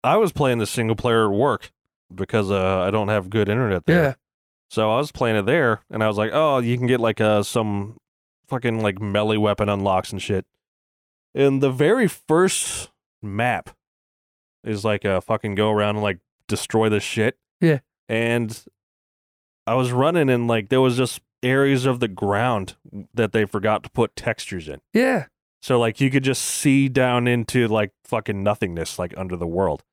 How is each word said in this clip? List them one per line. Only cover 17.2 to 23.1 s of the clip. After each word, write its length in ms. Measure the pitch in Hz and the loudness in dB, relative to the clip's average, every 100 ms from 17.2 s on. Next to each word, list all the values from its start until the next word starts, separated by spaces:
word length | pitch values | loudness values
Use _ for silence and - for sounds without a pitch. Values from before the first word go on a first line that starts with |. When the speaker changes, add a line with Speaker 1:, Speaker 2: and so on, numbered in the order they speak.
| 110 - _ _ | -2 -2 _ _
Speaker 2:
Yeah. 180 | 170 143 _ _ _ | 0 0 _ _ _
Speaker 1:
And 560 | 113 117 120 113 113 - _ _ _ _ _ _ _ _ _ - | -2 0 -2 -2 -8 -18 _ _ _ _ _ _ _ _ _ -4
I 80 | |
was 180 | 120 127 | -2 0
running, 380 | 123 143 175 139 | 2 2 2 2
and, 180 | 123 117 | 2 2
like, 220 | 117 101 | -2 0
there 120 | 131 | 2
was 160 | 131 120 | 2 2
just 220 | 127 - _ _ | -2 -4 _ _
areas 440 | 127 131 139 135 127 | 0 2 2 2 0
of 140 | 123 | 0
the 80 | 120 | -4
ground 680 | 92 101 101 123 113 92 - - 101 95 | -2 -2 0 0 -2 -6 -14 -18 -18 -12